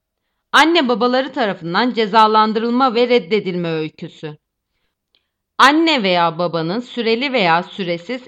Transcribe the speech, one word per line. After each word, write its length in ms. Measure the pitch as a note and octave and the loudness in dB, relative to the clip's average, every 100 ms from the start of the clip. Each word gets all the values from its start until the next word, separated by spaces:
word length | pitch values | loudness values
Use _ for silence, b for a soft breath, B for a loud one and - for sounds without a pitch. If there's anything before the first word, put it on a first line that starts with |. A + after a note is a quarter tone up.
| _ _ _ _ _ | _ _ _ _ _
Anne 360 | B3+ D#4 E4+ B3+ | 2 4 2 0
babaları 440 | A3 B3 B3+ C#4 | 0 0 0 -2
tarafından 600 | C#4+ G#3+ F#3 E3 F#3 B3 | -4 -4 -4 -4 -2 0
cezalandırılma 1000 | G#3+ G#3+ A3+ G#3+ G#3+ A3 A3 A#3 A#3+ C4+ | -2 0 2 4 4 2 0 -2 0 0
ve 140 | A3+ A#3+ | 2 2
reddedilme 600 | A#3+ E3+ G#3 F#3 F3 E3+ | 0 0 -4 -2 -6 -4
öyküsü. 680 | D#3+ D#3 - D#3+ - D3+ D3+ _ _ _ _ _ _ _ _ _ _ _ - | -6 -6 -10 -18 -14 -16 -18 _ _ _ _ _ _ _ _ _ _ _ 2
Anne 440 | B3+ D#4 E4 C#4+ | 4 4 2 2
veya 360 | F#3+ F3 E3+ D#3+ | 2 2 0 0
babanın 420 | F3 E3 D#3+ A3 | -4 -2 -4 -6
süreli 520 | A#3+ A#3+ A3+ A3+ C#4 | -6 -4 -2 0 0
veya 300 | B3 F3 E3+ | 0 2 2
süresiz 600 | F3+ - F3 E3+ G3+ C4 | 0 -6 -6 -6 -6 -10